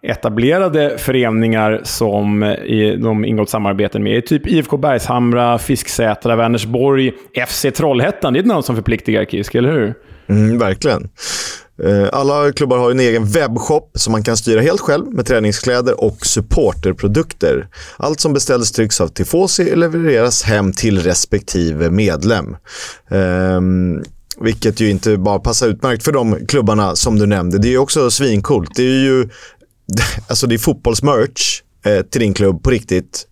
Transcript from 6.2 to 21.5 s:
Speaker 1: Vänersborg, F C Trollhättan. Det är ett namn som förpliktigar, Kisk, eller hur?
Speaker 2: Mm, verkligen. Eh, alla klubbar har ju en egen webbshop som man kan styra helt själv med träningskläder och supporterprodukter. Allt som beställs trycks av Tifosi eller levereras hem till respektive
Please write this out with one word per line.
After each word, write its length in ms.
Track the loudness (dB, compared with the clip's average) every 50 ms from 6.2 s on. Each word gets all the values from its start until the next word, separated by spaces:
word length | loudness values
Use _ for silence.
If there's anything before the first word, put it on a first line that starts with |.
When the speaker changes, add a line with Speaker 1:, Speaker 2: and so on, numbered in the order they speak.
| 0 0 2
Speaker 1:
Vänersborg, 760 | 2 2 2 0 0 -2 -2 -2 0 2 2 4 4 2 0 -2 -4 -16 -10 _
F 160 | -6 -6 -4 -6
C 180 | -2 -2 -2
Trollhättan. 640 | -2 0 0 0 2 2 0 0 -2 -2 -2 0 0
Det 60 | 2
är 20 |
ett 60 | 2
namn 160 | 2 0 0 0
som 120 | -2 -4
förpliktigar, 480 | -2 -2 -2 -4 -2 -2 -2 0 0 -2
Kisk, 300 | -2 -4 -6 -6 -2 -2
eller 180 | 0 0 2 0
hur? 220 | 0 -2 -2 -4 -8 -14 -20 -20 -20 _ 0
Speaker 2:
Mm, 300 | 2 2 2 2 2 0
verkligen. 500 | 0 0 -2 -2 0 -2 0 -2 -4 -10 _ -12 -10 -8 -8 -8 -8 -10 -12 -16 -20 _ _ -4 0
Eh, 240 | 2 2 2 2 2 0
alla 400 | 0 0 0 2 2 2 0 0
klubbar 260 | 0 0 2 2 2
har 100 | 2 2
ju 40 | 2
en 80 | 2
egen 240 | 2 2 2 2 0
webbshop 680 | 0 0 0 0 0 -2 -4 -2 0 0 0 0 _ _
som 180 | -6 -2 0 0
man 100 | 0 0
kan 140 | 0 -2
styra 240 | -2 0 2 2 4
helt 200 | 4 2 2 0
själv 260 | 0 0 0 0 -2
med 200 | -4 -4 -4 -2
träningskläder 760 | 0 0 2 2 0 -2 -2 -2 0 0 0 2 0 0 2 0
och 220 | -2 -2 -2 -4
supporterprodukter. 1400 | -2 -2 -2 0 0 2 2 2 2 0 0 -2 -4 -2 0 -2 0 0 0 -2 -2 -4 -2 0 0 0 0 -2 -8 _ -20 -20 -20 -12
Allt 240 | -6 -4 -4 -2 -2
som 120 | -2 -2 0
beställs 400 | -2 0 0 0 0 0 -2 0
trycks 280 | 0 0 0 0 -2
av 80 | -2 -2
Tifosi 640 | -2 -4 -4 0 2 0 2 2 0 0 0 2
eller 200 | 2 2 2 2
levereras 520 | 0 0 0 2 2 4 2 2 0 0 0
hem 280 | 0 0 2 2 0 -2
till 260 | 0 0 0 0 2 2
respektive 880 | 0 0 0 -2 -2 -2 -4 -4 -2